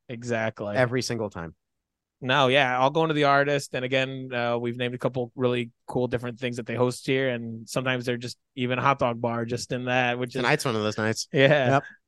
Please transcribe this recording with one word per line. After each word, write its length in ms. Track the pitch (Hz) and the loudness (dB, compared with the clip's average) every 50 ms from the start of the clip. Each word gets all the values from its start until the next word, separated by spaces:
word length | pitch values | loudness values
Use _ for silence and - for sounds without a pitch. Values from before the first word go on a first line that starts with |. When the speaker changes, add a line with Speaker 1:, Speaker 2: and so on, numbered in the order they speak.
| _ - | _ -14
Speaker 1:
Exactly. 680 | 127 117 123 120 117 113 110 113 - - 110 104 104 | -12 -8 -6 -4 -2 -2 -2 -4 -4 -6 -6 -2 0
Speaker 2:
Every 240 | 131 127 120 123 131 | 2 2 2 2 -2
single 300 | 113 - 120 113 110 101 | -2 -2 -4 -4 -4 -6
time. 240 | - 92 82 80 78 _ _ _ _ _ _ _ _ _ _ _ _ - | -6 -8 -10 -12 -12 _ _ _ _ _ _ _ _ _ _ _ _ -8
Speaker 1:
No, 260 | - 127 131 147 135 127 | -2 0 2 4 4 6
yeah, 300 | 131 143 135 127 127 127 | 6 4 4 4 2 2
all 100 | 131 139 | 2 2
going 180 | 151 160 160 160 | 2 2 0 2
to 60 | 156 | 2
the 100 | 147 147 | 2 4
artist. 500 | 139 139 139 143 143 143 139 - - - | 4 4 4 4 2 0 -2 -2 -4 -6
And 100 | 131 127 | -6 -4
again, 480 | 127 131 135 131 131 135 131 131 131 127 | 0 0 0 0 -2 -4 -8 -10 -6 -4
uh, 220 | 120 120 120 120 120 | -2 -2 0 -2 -2
we've 180 | 120 120 117 | -2 -4 -4
named 180 | 123 123 123 123 | -4 -4 -4 -4
a 40 | 123 | -2
couple 320 | - 127 123 131 123 117 - | -4 -2 -2 -4 -6 -6 -4
really 340 | 135 127 123 123 123 120 120 _ _ _ | 0 0 0 2 0 -4 -6 _ _ _
cool 220 | - - 127 123 123 | -6 -2 -2 -2 0
different 320 | 123 117 123 123 117 107 | -2 -4 -4 -6 -8 -6
things 160 | 127 123 120 | -6 -4 -4
that 80 | 120 113 | -6 -6
they 80 | - 117 | -4 0
host 320 | 117 123 123 123 - - | 0 2 0 0 -2 -2
here, 220 | - 135 131 135 131 | -2 0 0 0 0
and 400 | 123 120 117 117 113 113 113 - | -2 -4 -6 -8 -10 -10 -10 -6
sometimes 380 | - 135 127 131 127 123 117 | -4 -2 0 0 0 -2 0
they're 100 | 127 123 | -2 -4
just 220 | 120 123 117 - _ _ _ - | -4 -4 -8 -10 _ _ _ -6
even 240 | - 123 123 127 123 | -4 -2 -2 0 2
a 40 | |
hot 160 | 123 139 135 131 | 4 2 4 4
dog 220 | 139 120 120 117 | 2 -2 -2 -2
bar 240 | 120 117 117 117 117 | -2 -2 -2 -2 -2
just 260 | 117 123 117 - - | -4 -4 -6 -4 -6
in 140 | 131 123 123 | -6 -4 -2
that, 340 | 127 123 127 123 123 120 123 | 0 0 2 2 0 0 -2
which 120 | 127 123 | -4 -4
is 100 | 123 131 | -2 0
Speaker 2:
Tonight's 240 | 123 120 151 151 - | 2 2 2 2 0
one 100 | 139 113 | 0 0
of 60 | 110 | 0
those 140 | 107 107 107 - | 0 0 0 0
nights. 300 | 110 110 110 - - - | 0 0 0 -2 -4 -2
Speaker 1:
Yeah. 360 | - 143 135 135 151 147 131 123 | 4 6 6 6 6 6 4 4
Speaker 2:
Yep. 120 | 135 139 - - - _ _ | 2 2 0 -2 -12 _ _